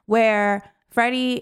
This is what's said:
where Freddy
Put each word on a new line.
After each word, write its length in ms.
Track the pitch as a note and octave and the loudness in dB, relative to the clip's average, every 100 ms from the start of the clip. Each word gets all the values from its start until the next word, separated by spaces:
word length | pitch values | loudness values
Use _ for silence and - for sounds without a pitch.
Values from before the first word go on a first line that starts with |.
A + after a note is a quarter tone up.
| - | -2
where 600 | A3+ A3 G#3 G3+ G3+ - _ _ | 0 2 2 0 -2 -6 _ _
Freddy 460 | - A#3 B3+ B3+ B3 | -2 -2 -2 -2 -2